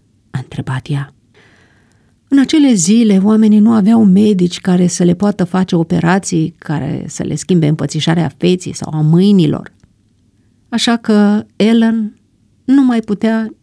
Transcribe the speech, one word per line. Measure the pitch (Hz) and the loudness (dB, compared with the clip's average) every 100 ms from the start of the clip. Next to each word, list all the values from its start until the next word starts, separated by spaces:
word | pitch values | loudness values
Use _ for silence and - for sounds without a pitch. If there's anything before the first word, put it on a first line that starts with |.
| _ _ _ | _ _ _
a | 131 | -14
întrebat | 123 - 123 131 - | -12 -12 -8 -8 -6
ea. | 143 139 _ _ _ _ _ _ _ _ _ _ _ - | -8 -8 _ _ _ _ _ _ _ _ _ _ _ -2
În | 277 | 0
acele | 254 320 285 | 2 2 2
zile, | 214 175 226 220 190 | 2 2 2 4 2
oamenii | 202 214 220 214 | 2 2 4 4
nu | 214 | 4
aveau | 226 196 226 | 2 2 4
medici | 208 185 214 190 180 - | 4 4 4 2 -2 -2
care | - 180 180 | -2 0 0
să | - | 0
le | 175 | 0
poată | 170 208 202 | 0 -2 -2
face | 180 185 185 170 | -4 -4 -2 -2
operații, | 165 175 170 196 - 170 160 - | -2 -2 0 -2 -2 -4 -4 -6
care | - 143 139 - - | -8 -8 -6 -8 -10
să | - | -10
le | - | -8
schimbe | 147 - 180 156 | -8 -2 0 0
înfățișarea | 156 147 156 156 170 165 - | -2 -4 -4 -2 -2 -4 -4
feții | 175 180 - | -2 -2 -6
sau | - - | -14 -10
a | 156 | -4
mâinilor. | 156 170 202 196 151 143 - _ _ _ _ _ _ _ _ _ _ | 0 2 2 2 2 -2 -10 _ _ _ _ _ _ _ _ _ _
Așa | 233 247 233 | -6 -2 -2
că | 226 208 208 208 220 - | 0 2 2 0 -4 -2
Ellen | 214 226 226 226 214 - _ _ _ _ | 0 2 0 -2 -6 -10 _ _ _ _
nu | - 277 | 0 2
mai | 254 233 | 2 0
putea | 220 202 220 226 220 - | -4 -4 -2 -2 -4 -8